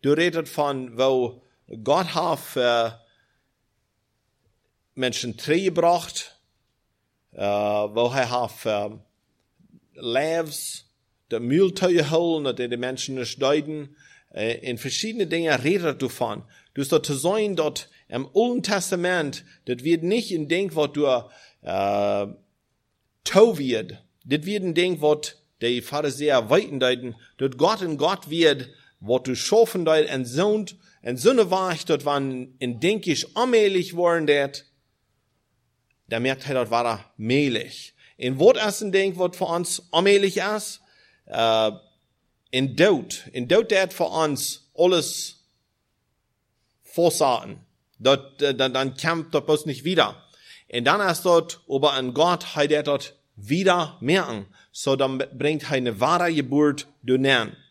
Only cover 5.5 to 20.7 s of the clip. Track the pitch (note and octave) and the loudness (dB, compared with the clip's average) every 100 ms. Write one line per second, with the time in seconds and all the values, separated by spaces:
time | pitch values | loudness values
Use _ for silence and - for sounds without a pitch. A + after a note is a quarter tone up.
5.5 | E3 F#3+ E3+ E3+ F3 - - - _ _ | 0 0 2 2 2 -2 -12 -14 _ _
6.5 | _ _ _ _ _ _ _ _ - G2+ | _ _ _ _ _ _ _ _ -8 -4
7.5 | G2+ G#2 G#2 G#2+ G#2+ A#2+ C3+ A#2+ B2 A#2 | -2 0 0 -2 0 0 0 -2 -2 -4
8.5 | - A#2 G#2 G#2 G#2+ _ _ _ _ _ | -6 -4 -2 -4 -10 _ _ _ _ _
9.5 | _ _ - _ - A#2+ B2 D#3 E3 D#3+ | _ _ -20 _ -12 -2 0 2 0 -2
10.5 | C#3 - - _ _ _ _ _ A2+ A#2+ | -8 -10 -12 _ _ _ _ _ -4 2
11.5 | D3+ F#3+ F#3 F#3 E3+ C#3+ E3 E3+ D#3+ C#3 | 4 4 2 2 2 2 2 2 0 -2
12.5 | B2 B2 A#2+ B2 C3 - C3 A#2 - C3+ | -4 -4 -4 -6 -6 -8 -6 -8 -2 0
13.5 | D3 D3 D3+ C#3+ _ _ _ _ - A2 | 0 -2 -10 -12 _ _ _ _ -6 -4
14.5 | A#2 B2+ A#2 C3+ - A3 A3+ F3 E3 E3 | -4 -6 -8 -6 -6 -6 -4 -2 -2 0
15.5 | C3+ C3 F#3+ E3 C3+ C3 - A2+ G#2+ - | 0 2 0 0 -4 -6 -4 -6 -6 -12
16.5 | _ _ - C3+ D#3+ D#3 C#3 D#3+ G#3+ G#3 | _ _ -8 0 0 0 -2 0 0 -2
17.5 | F3+ D3+ D3 - _ _ B2 C3+ F#3+ A#3+ | -2 -2 -4 -14 _ _ -8 -2 0 2
18.5 | B3 F3 G3+ F3+ F3+ F3 F3+ D3 - - | 0 -2 -4 -2 -2 0 0 -2 -8 -18
19.5 | _ - B2 C#3+ E3 E3 A3+ - E3+ D3+ | _ -8 -4 0 0 2 -2 -2 -6 -2
20.5 | E3+ G3 | -2 -2